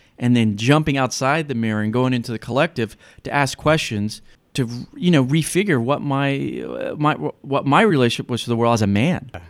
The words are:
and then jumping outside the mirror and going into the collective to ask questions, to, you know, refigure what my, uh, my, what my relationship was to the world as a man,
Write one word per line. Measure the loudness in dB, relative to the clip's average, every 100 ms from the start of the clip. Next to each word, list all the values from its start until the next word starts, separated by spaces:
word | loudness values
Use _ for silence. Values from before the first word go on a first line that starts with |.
| _ -4
and | 0 2
then | 2 0
jumping | 2 2 2 0
outside | -2 -2 -2 -2 -2
the | -4
mirror | -2 -2
and | -2
going | 0 0
into | -2 -4
the | -8
collective | -4 -2 0 -2 -6 -8 -20 -16
to | -4
ask | -2 -2 -2
questions, | 0 0 -2 -4 -4 -8 -18 _ _
to, | -4 -4 -6 -14
you | -2 4
know, | 4
refigure | 4 0 0 0 2 0
what | 0 -2
my, | -2 -2 0 -2 -4 -6
uh, | -8 -8 -6 -2
my, | -2
what | -2 -6 -8 -6 -2 4
my | 6
relationship | 6 4 2 0 -4
was | -6
to | -2
the | 0
world | 2
as | 2
a | 2
man, | 2 2 -2 -6 -14